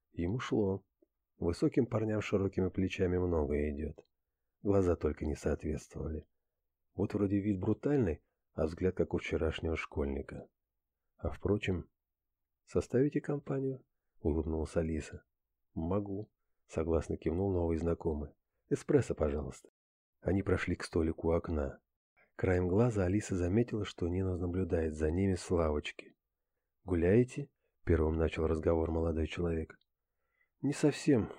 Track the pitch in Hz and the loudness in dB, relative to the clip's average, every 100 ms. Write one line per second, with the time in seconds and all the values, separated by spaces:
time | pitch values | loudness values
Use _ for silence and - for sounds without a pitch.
0 | _ - 85 123 - 120 98 95 _ _ | _ -4 -2 -2 -2 0 0 -2 _ _
1 | _ _ _ - 85 - 156 147 117 110 | _ _ _ -4 -2 0 2 2 2 0
2 | 110 107 - 101 95 98 92 - 95 - | 0 -2 0 0 0 0 0 0 -2 0
3 | 90 90 90 82 69 73 76 71 76 - | 0 2 2 2 2 0 0 -2 -8 -10
4 | _ _ _ _ _ _ 101 98 90 82 | _ _ _ _ _ _ 2 4 4 2
5 | 76 73 78 67 78 69 78 73 - - | 0 -2 -4 -4 -2 -2 -4 -6 -8 -10
6 | 73 76 - _ _ _ _ _ _ 95 | -6 -8 -10 _ _ _ _ _ _ -4
7 | 101 101 101 101 104 95 107 104 139 143 | -2 0 2 2 0 0 0 0 2 2
8 | 95 - _ _ _ - 80 87 92 - | 2 -2 _ _ _ -4 -2 0 -2 0
9 | 82 87 - 80 80 - 82 78 - 78 | -2 -2 -2 0 0 0 -4 -4 -4 -4
10 | 69 67 - - - _ _ _ _ _ | -4 -4 -8 -14 -16 _ _ _ _ _
11 | _ _ 92 - 92 104 - 87 - _ | _ _ -8 -6 -2 -2 0 -4 -6 _
12 | _ _ _ _ _ _ _ 90 - 120 | _ _ _ _ _ _ _ -4 0 0
13 | 147 - - 147 - 135 135 127 _ _ | 2 0 -4 -6 -4 -4 -4 -6 _ _
14 | _ _ 78 78 80 80 76 85 82 78 | _ _ -2 0 0 -2 -2 -2 -2 -2
15 | - - _ _ _ _ _ - 82 101 | -6 -14 _ _ _ _ _ -6 -2 -2
16 | 101 98 107 _ _ _ _ - 80 80 | -2 -8 -10 _ _ _ _ -4 0 0
17 | - - 78 85 98 90 85 82 85 82 | 0 -4 -2 0 0 2 0 0 0 0
18 | 85 76 69 _ _ _ - 143 - 143 | -2 -4 -6 _ _ _ -4 -4 2 2
19 | - - 78 73 64 - - _ _ _ | 2 0 0 0 -6 -12 -20 _ _ _
20 | _ _ 87 95 92 90 - 85 - 87 | _ _ 0 0 2 0 0 -4 -2 0
21 | 82 - 82 82 - 78 69 - _ _ | 0 0 0 0 0 -2 -4 -6 _ _
22 | _ _ _ - 92 90 90 98 123 104 | _ _ _ -2 2 2 2 4 2 2
23 | 90 107 - 92 87 107 117 110 95 - | 2 0 0 -2 2 2 2 -2 -6 -4
24 | 85 90 95 87 87 92 87 85 80 78 | -2 0 -2 -2 -2 -2 0 0 0 0
25 | 78 90 98 90 - 87 80 76 - - | 0 2 2 0 0 2 2 0 -4 -14
26 | - _ _ _ _ _ _ _ - 87 | -20 _ _ _ _ _ _ _ -2 2
27 | 87 117 123 147 143 _ _ _ - 80 | 6 4 4 -4 -12 _ _ _ 2 4
28 | 78 80 78 - 80 80 82 82 80 82 | 4 2 0 2 0 2 2 2 2 0
29 | 82 80 78 - 85 80 78 - _ _ | 0 0 -2 -2 -2 -2 -4 -12 _ _
30 | _ _ _ _ _ _ 139 - 151 - | _ _ _ _ _ _ -4 2 2 2
31 | 160 120 90 | 4 4 2